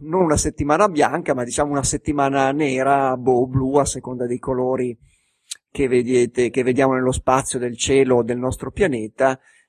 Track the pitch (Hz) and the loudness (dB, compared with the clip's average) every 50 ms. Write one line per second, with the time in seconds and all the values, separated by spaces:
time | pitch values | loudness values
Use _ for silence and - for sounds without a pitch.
0 | 139 156 165 190 180 156 - - - 151 - - 147 143 151 170 208 208 165 147 | -8 -4 0 0 2 2 2 0 -2 -2 -4 -2 0 0 2 2 2 2 2 2
1 | 139 110 139 170 165 - 139 127 120 120 - - 147 147 143 139 131 - 151 143 | 0 0 0 -2 -2 -2 -2 -2 -4 -4 -2 -2 -2 -2 -2 -2 -2 -2 -4 -4
2 | - 160 147 143 139 139 139 139 135 135 139 151 156 139 131 131 131 139 139 139 | -4 -4 -2 0 0 0 2 2 0 0 0 0 0 0 0 0 2 2 2 2
3 | 135 131 127 127 123 131 127 120 131 127 127 131 131 131 139 147 135 - - 131 | 2 0 -2 0 2 2 2 2 2 0 0 -2 0 2 2 2 2 0 -4 -8
4 | - 127 127 123 123 120 127 123 - 135 131 127 127 127 131 127 127 123 120 - | -8 -10 -8 -6 -6 -6 -6 -6 -6 -4 -4 -2 -2 -2 -2 -2 -4 -6 -8 -10
5 | _ _ _ _ _ _ _ _ _ - - - _ _ - - 139 123 127 123 | _ _ _ _ _ _ _ _ _ -18 -18 -18 _ _ -4 -2 0 2 2 2
6 | 120 120 127 123 120 117 - 127 123 113 - 131 120 123 127 131 135 131 131 127 | 2 2 2 2 2 2 2 0 0 0 0 0 0 2 2 2 2 2 2 0
7 | 127 127 127 - - - 127 131 127 - - 127 123 123 117 - - 139 135 139 | 0 -2 -2 -2 0 2 2 2 0 -2 -6 -6 -6 -6 -6 -4 -2 2 2 4
8 | 135 127 127 120 113 110 123 123 127 127 123 - 127 127 - - 202 175 131 113 | 4 4 2 2 2 0 -2 -4 -4 -4 -4 -6 -8 -8 -4 -2 0 0 0 -2
9 | 107 107 - - 131 131 131 - _ _ _ _ _ | -6 -6 -2 0 0 0 0 -2 _ _ _ _ _